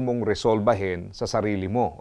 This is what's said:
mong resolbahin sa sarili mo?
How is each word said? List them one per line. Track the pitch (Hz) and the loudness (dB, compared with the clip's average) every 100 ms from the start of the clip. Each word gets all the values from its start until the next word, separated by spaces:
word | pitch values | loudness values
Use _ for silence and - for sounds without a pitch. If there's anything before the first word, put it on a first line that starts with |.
mong | 127 120 107 | 2 0 0
resolbahin | 101 117 110 101 98 98 87 95 - | 2 4 4 4 2 0 -4 -8 -8
sa | |
sarili | 110 113 104 101 92 | -4 0 0 0 -2
mo? | 117 110 - | -2 -2 -4